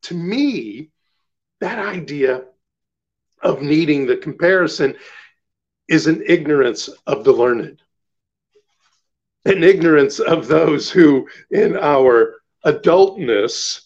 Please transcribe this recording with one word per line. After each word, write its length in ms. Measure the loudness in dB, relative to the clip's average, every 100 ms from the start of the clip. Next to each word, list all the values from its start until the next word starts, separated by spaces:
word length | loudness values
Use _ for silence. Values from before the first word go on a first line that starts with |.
To 100 | -12
me, 760 | -10 -6 -2 -2 -4 -10 -14 -20 _ _ _ _ _ _ _
that 200 | -8 -8
idea 640 | -10 -10 -12 -4 -2 -2 -8 _ _ _ _ _ _ _ _ _
of 220 | -4 -4
needing 420 | -2 0 0 0 0
the 100 | -4
comparison 800 | -6 -2 0 2 0 -2 -4 -4 -20 -20 -20 _ _ _ _ _ -2
is 180 | 0 0
an 180 | -2 0
ignorance 640 | 0 2 0 0 -2 -12 -14 -8
of 160 | -2
the 100 | 2
learned, 480 | 2 2 0 -6 -14 _ _ _ _ _ _ _ _ _ _ _ _ _ _ _ _ -4
an 180 | 2
ignorance 560 | 4 4 4 4 2 -2
of 280 | -2 -2 0
those 440 | 0 2 -2 -2
who, 360 | 4 6 4 -2 -18 _
in 260 | -2 -2 -2
our 600 | 0 2 4 4 2 -2 _ _
adultness 1160 | -2 0 2 4 2 0 -2 -2 -2 -6 -10 -12